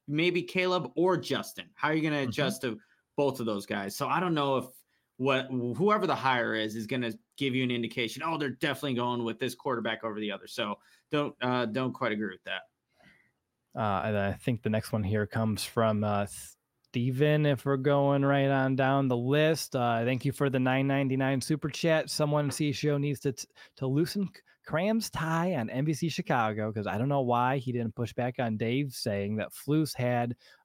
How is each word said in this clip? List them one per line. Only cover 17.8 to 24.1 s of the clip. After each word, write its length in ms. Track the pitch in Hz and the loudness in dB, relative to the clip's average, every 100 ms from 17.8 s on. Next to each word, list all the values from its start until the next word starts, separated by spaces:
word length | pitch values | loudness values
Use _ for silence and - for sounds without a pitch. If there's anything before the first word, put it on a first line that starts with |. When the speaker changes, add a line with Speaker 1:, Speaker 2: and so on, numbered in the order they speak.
| 135 143 139 139 | 2 4 4 4
Speaker 2:
right 260 | 139 139 139 | 4 4 4
on 260 | 135 131 135 | 2 2 2
down 320 | 135 139 135 | 4 4 2
the 100 | 123 | 0
list. 580 | 123 147 156 156 - 131 | 2 4 4 2 -2 0
Uh, 280 | 120 117 117 | 2 2 0
thank 180 | 127 | 0
you 80 | 139 | -2
for 180 | - 139 | 0 2
the 100 | 131 | 2
nine 280 | 127 131 139 | 2 2 2
ninety-nine 540 | 139 135 131 135 135 | 2 0 2 2 0
super 280 | - 151 151 | 0 -2 -2
chat. 400 | - 165 160 151 | -2 2 2 2
Someone 360 | - 151 147 143 | -2 0 2 0
in 60 | |
C 200 | - 151 | 0 -2
show 260 | 135 151 143 | 0 0 0
needs 220 | 143 139 | 0 -2
to, 140 | 143 | -2
t-, 140 | 123 - - - - | -4 -10 -18 -20 -6
to 100 | 131 | 0
loosen 420 | 139 165 | 2 0